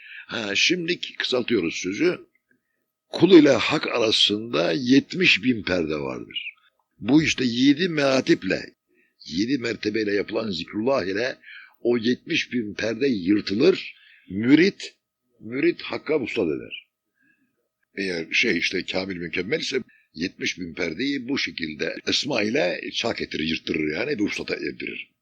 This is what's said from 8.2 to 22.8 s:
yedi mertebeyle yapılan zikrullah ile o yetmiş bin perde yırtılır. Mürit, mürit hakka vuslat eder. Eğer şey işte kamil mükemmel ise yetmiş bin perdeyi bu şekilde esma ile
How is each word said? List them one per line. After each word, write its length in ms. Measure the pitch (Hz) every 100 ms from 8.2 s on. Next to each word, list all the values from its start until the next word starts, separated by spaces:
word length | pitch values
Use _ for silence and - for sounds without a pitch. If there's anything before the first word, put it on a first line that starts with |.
| 127 - - - - - _ _ _ _ -
yedi 320 | 78 113 139
mertebeyle 540 | 117 104 107 110 107
yapılan 380 | 101 90 110 113
zikrullah 540 | 82 87 104 117 135
ile 340 | 92 95 127 135 - - - _
o 160 | 117 120
yetmiş 540 | 113 123 - 160 -
bin 220 | 123 107
perde 340 | - 107 113 139
yırtılır. 840 | 107 87 104 - 101 165 160 - - - - -
Mürit, 640 | 95 117 151 190 - - - _ _ _ _
mürit 420 | 107 123 165 170
hakka 380 | - 117 - 151
vuslat 260 | 110 117 85
eder. 400 | 67 57 - - _ _ _ _ _ _ _ _ _ _ -
Eğer 300 | 98 85 80
şey 260 | - - 82
işte 260 | - 92
kamil 320 | - 92 95 90
mükemmel 440 | 85 87 90 160
ise 220 | 156 131 - _ _
yetmiş 440 | - 87 - 95 -
bin 160 | 87
perdeyi 540 | 78 85 78 139 139 117
bu 100 | 139
şekilde 560 | - 80 80 73 80 - -
esma 340 | - 139 123
ile 380 | 104 131 170 -